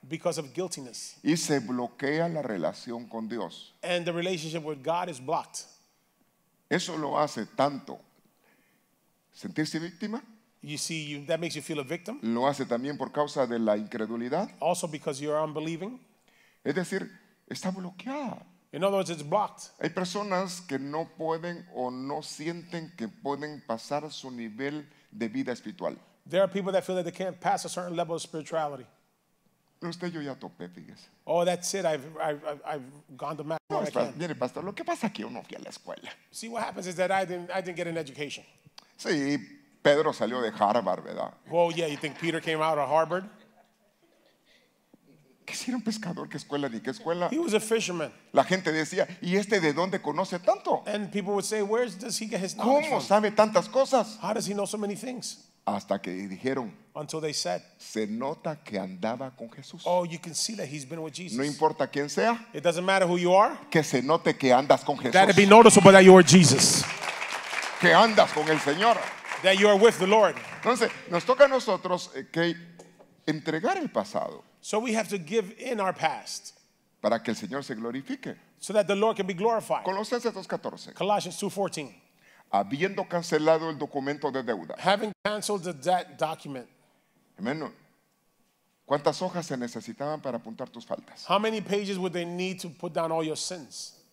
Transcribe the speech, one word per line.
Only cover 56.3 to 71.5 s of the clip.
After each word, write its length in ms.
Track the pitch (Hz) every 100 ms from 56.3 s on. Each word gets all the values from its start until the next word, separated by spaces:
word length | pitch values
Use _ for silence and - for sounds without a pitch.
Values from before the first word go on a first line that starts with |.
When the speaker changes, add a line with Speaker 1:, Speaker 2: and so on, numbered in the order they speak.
| 92 120 135 113 - _
Speaker 1:
Until 280 | - 151 160
they 120 | 156
said, 280 | - - 180 - _
Speaker 2:
"Se 280 | - 110 107
nota 540 | 110 131 165 170 -
que 140 | - 101
andaba 560 | 95 92 110 120 131 -
con 120 | 117
Jesús." 340 | - 135 175 165
Speaker 1:
"Oh, 180 | 180
you 160 | 175 165
can 140 | 170 143
see 200 | - 214
that 100 | 156
he's 180 | 147 135
been 140 | 165
with 120 | 160
Jesus." 240 | - 185 113
Speaker 2:
No 60 |
importa 440 | 143 143 151 - 135
quién 200 | 147 147
sea, 280 | 165 208 233 -
Speaker 1:
It 100 | -
doesn't 200 | 160 170
matter 240 | 185 190 180
who 100 | 175
you 160 | 175
are. 240 | 185 226 311 -
Speaker 2:
que 120 | 170
se 180 | 147 135
note 320 | 131 165 170 151
que 140 | 135
andas 320 | 123 143 139
con 140 | - 143
Speaker 1:
That 320 | 127 180 196
it 60 | 190
be 80 |
Speaker 2:
Jesús. 60 | 196
Speaker 1:
noticeable 420 | 214 220 202 185
that 100 | 196
you 120 | 190 185
are 60 |
Jesus. 600 | 165 185 151 131 - - - - - - - - - - - -
Speaker 2:
Que 140 | 175
andas 380 | 165 226 208 131
con 140 | - 151
el 100 | 156
Señor. 380 | 143 151 214 202 - - - -
Speaker 1:
That 140 | 190 196
you 120 | 208
are 80 | 202
with 200 | 226 -
the 80 | 185
Lord. 280 | 220 196 147 - -
Speaker 2:
Entonces, 300 | - 240 220 - -
nos 140 | 170 -
toca 200 | 254
a 20 |
nosotros, 640 | 277